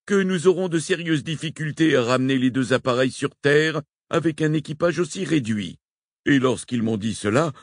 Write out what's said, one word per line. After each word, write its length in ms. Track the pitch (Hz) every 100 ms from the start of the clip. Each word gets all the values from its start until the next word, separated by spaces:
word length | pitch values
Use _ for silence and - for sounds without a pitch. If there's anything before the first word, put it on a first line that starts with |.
| -
que 80 |
nous 320 | 196 185 180 180
aurons 240 | 175 185
de 80 | 160
sérieuses 460 | 151 175 170 151
difficultés 680 | 160 151 160 - 156 - 160
à 80 | 139
ramener 360 | 117 127 131 135
les 120 | 127
deux 220 | 131 120
appareils 380 | 123 131 123 131
sur 260 | - 147 -
Terre 460 | 139 151 160 151 - _ -
avec 320 | 165 160 151
un 140 | 156
équipage 440 | 156 151 151 170 160
aussi 260 | 165 196
réduit. 540 | 160 156 110 107 90 - _ _ _ _
Et 140 | - 139
lorsqu'ils 440 | 127 107 - 123
m'ont 140 | 110 110
dit 180 | 110
cela, 380 | 92 104 120 165 -